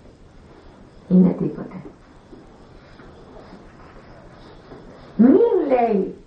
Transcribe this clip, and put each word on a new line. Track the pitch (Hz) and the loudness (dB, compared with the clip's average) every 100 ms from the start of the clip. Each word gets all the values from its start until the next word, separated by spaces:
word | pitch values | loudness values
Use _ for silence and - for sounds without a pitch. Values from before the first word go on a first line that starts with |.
| - - - - - - - - - - - | -20 -20 -20 -20 -20 -20 -20 -20 -20 -20 -2
είναι | 185 185 - | 2 2 0
τίποτε. | - - - 185 - - - - - - - - - - - - - - - - - - - - - - - - - - - - - - - - - - | -8 -10 -16 -18 -20 -20 -20 -20 -20 -20 -20 -20 -20 -20 -20 -20 -20 -20 -20 -20 -20 -20 -20 -20 -20 -20 -20 -20 -20 -20 -20 -20 -20 -20 -20 -20 -12 0
Μην, | 240 392 466 381 294 | 4 4 2 0 -2
λέει, | 254 233 196 - - | -2 0 -2 -6 -10